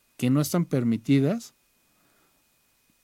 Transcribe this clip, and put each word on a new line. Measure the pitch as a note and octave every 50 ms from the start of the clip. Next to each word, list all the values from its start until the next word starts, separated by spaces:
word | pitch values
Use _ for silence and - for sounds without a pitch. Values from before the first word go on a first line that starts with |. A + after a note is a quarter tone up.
| _ _ _
que | - - B2
no | C3 C#3+
están | D3 - - F3+ E3+
permitidas | - - C3 A#2+ A#2 A2+ A2 A2+ - C#3 C#3 C3+ D3 G#3 A#3 - - - _ _ _ _ _ _ _ _ _ _ _ _ _ _ _ _ _ _ _ _ _ _ _ _ _ _ _ _ _